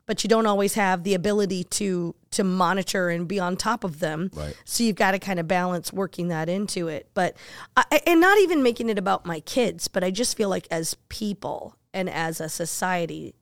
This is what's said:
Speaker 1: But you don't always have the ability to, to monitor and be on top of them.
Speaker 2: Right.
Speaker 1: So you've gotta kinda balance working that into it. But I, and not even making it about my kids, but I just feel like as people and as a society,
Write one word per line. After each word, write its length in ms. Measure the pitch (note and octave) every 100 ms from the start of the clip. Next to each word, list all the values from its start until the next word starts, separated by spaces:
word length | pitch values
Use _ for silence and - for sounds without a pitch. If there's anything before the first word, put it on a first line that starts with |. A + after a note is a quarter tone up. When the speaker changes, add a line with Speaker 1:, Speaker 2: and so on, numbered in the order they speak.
| -
Speaker 1:
But 160 | G#3+
you 40 | G#3
don't 180 | A3+ A3
always 280 | G3+ G3+
have 280 | A3 G3 F#3
the 120 | F3
ability 500 | F#3 F3+ G#3 G3+ F#3
to, 500 | F3+ - G3+ F3+ E3+ - _
to 140 | -
monitor 680 | F#3+ F#3 F3 F#3+ F#3 G3 F3+
and 160 | E3+ E3+
be 100 | G3+
on 160 | F3+ F#3
top 260 | G#3+ A3+
of 140 | F#3+ D3+
them. 320 | E3 D#3 F#3
Speaker 2:
Right. 240 | - - -
Speaker 1:
So 180 | - -
you've 140 | A#3 F#3+
gotta 220 | G3 G3
kinda 260 | G3 F#3
balance 480 | E3 F#3 F3+ F3 D#3+
working 360 | F#3 F#3+ - F3
that 200 | D#3+ D#3+
into 400 | F#3 G3+ F#3+ E3+
it. 200 | D#3 -
But 240 | - F3+ - - - - -
I, 240 | - D4 -
and 120 | E4+
not 180 | F4+ G#4
even 240 | F#4 E4
making 260 | B3 A#3 A3+
it 80 | G#3
about 280 | F#3+ F#3+ F3
my 140 | E3
kids, 460 | - - A3 E3+ -
but 140 | -
I 80 | F3+
just 260 | F#3+ A#3+ -
feel 100 | G3+
like 180 | F#3 -
as 260 | E3 D#3+ - -
people 680 | - G#3+ G3+ C#3 - - - _
and 160 | F#3+ F#3
as 320 | D#3 E3 D#3+
a 80 | D#3+
society, 840 | - E3 - F#3 F3+ E3 D#3 A#2 -